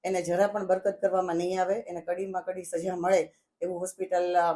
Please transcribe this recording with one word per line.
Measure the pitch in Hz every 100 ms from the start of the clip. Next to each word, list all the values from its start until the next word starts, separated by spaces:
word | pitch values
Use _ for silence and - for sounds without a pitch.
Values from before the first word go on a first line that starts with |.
એને | 180 185
જરા | 165 175 202
પણ | 208 190
બરકત | 185 196 196
કરવામાં | 196 185 185 165
નહીં | 175 190
આવે, | 185
એને | 208 - 175
કડીમાં | 165 175 196 185
કડી | 180 185
સજા | 175 170 185 180
મળે | 175 190 156 _ _ _
એવું | 175 175
હોસ્પિટલ | 180 - 185 180 180 175 170